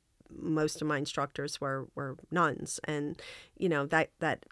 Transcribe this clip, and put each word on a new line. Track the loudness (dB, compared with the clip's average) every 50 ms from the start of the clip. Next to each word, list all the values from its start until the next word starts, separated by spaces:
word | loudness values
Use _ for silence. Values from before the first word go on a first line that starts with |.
| _ _ _ _ -20 -18
most | -14 -6 -2 0 2 4 4 2 0 0
of | 0 0
my | 0 0
instructors | 0 -2 -2 -2 -2 -2 -2 -6 -6 -6 -4 -4
were, | -2 -2 -2 -2 -4 -6 _
were | -8 -6 -6 -8 -10 -8 -2
nuns. | 2 4 4 4 2 0 -4 -6 -8 -6 -4
And, | -2 -2 0 0 -2 -4 -6 -10 -14 -16 -16 -18 -20 _ -2
you | 2 2
know, | 4 2 2
that, | 4 4 4 4 2 _ _
that | 0 0 0 -2 -6 -12